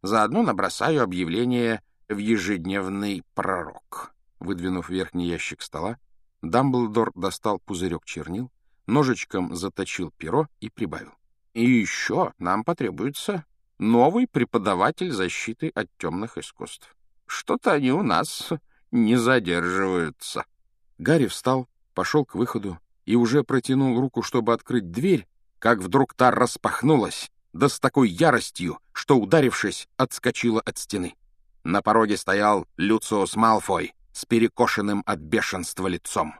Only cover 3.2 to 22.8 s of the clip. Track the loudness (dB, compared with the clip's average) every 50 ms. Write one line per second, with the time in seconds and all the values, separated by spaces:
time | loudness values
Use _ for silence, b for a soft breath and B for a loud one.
3.2 | -8 _ _ -4 -2 -2 -2 -4 -4 -10 -14 -18 _ _ -12 -12 -12 -14 _ _
4.2 | _ _ _ _ -6 -6 -6 -4 -4 -4 -4 -4 -6 -4 -4 -4 -4 -4 -4 -4
5.2 | -4 -4 -4 -4 -6 -10 -10 _ -14 -12 -10 -6 -6 -6 -8 -8 _ _ _ _
6.2 | _ _ _ _ -6 0 2 2 2 2 2 0 0 0 2 2 0 0 -2 -4
7.2 | -4 -4 -4 -4 -4 -4 -4 -4 _ -8 -6 -4 -4 -4 -4 -6 _ -12 -12 -12
8.2 | -10 -8 -8 -8 -8 -10 _ _ _ _ _ _ _ 0 2 2 2 2 0 -2
9.2 | -4 _ -4 -4 -4 -4 -6 -6 -6 -6 -4 -6 -6 -6 -6 -8 -8 -8 _ _
10.2 | -8 -2 -2 -2 -2 -4 _ _ -14 -14 _ -8 -8 -6 -6 -12 -14 -16 _ _
11.2 | _ _ _ _ _ _ _ 0 2 4 4 4 2 0 -4 -6 -4 -2 0 0
12.2 | -2 -2 -4 _ -2 -2 -2 0 -2 -4 -4 -2 -4 -6 -4 -4 -6 -6 -6 -6
13.2 | -6 -4 -6 -6 -8 _ _ _ _ _ _ _ 0 4 6 6 6 6 4 2
14.2 | 0 0 0 -2 -2 0 0 0 0 0 2 2 2 0 0 -2 -6 -4 -2 -2
15.2 | -2 -2 -2 -6 -8 -8 -8 _ -8 -6 -6 -6 -8 -8 _ _ -6 -6 -4 -6
16.2 | -8 -8 -10 -12 -14 -14 -14 _ -14 -14 -14 -20 -20 _ _ _ _ _ _ _
17.2 | _ -12 -12 -10 -4 -4 -4 0 2 2 2 2 2 2 2 2 2 2 2 2
18.2 | 0 -2 -6 -10 -6 -8 -8 -8 _ _ _ _ _ _ 0 2 4 4 4 4
19.2 | 4 4 2 2 2 0 -2 0 0 0 0 0 0 0 0 0 -2 -2 -6 _
20.2 | -14 -10 -10 -10 -10 _ _ _ _ _ _ _ _ _ _ -6 0 2 2 4
21.2 | 2 0 -2 -2 0 0 0 0 -2 _ _ _ _ _ _ -4 -4 0 2 0
22.2 | 0 _ -2 -4 -2 -2 -2 -6 -6 -6 -10 -10